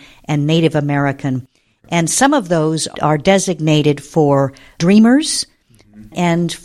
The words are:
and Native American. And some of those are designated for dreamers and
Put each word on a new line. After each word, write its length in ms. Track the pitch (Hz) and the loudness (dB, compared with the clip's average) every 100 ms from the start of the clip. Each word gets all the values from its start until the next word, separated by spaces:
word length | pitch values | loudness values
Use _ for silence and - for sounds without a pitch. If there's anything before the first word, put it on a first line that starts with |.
| - - - | -12 -16 -6
and 200 | 151 147 | -2 0
Native 300 | 165 160 151 | 0 0 0
American. 720 | 143 143 143 135 143 127 131 _ _ _ _ | -2 -2 -2 -4 -6 -6 -8 _ _ _ _
And 200 | 170 160 | -4 -2
some 240 | - 269 | 0 2
of 160 | 294 175 | 0 0
those 380 | 170 156 160 - - | -2 0 -2 -6 -4
are 160 | 151 156 | -2 0
designated 800 | 160 196 190 156 156 151 147 143 | 2 2 0 -2 0 2 2 -2
for 520 | - 165 143 139 135 - - - | -4 0 2 2 0 -6 -18 -4
dreamers 680 | 170 208 226 277 294 - - _ _ _ _ - - | 2 4 6 4 0 -6 -10 _ _ _ _ -20 -12
and 440 | - 175 170 170 - | -4 -2 0 -2 -6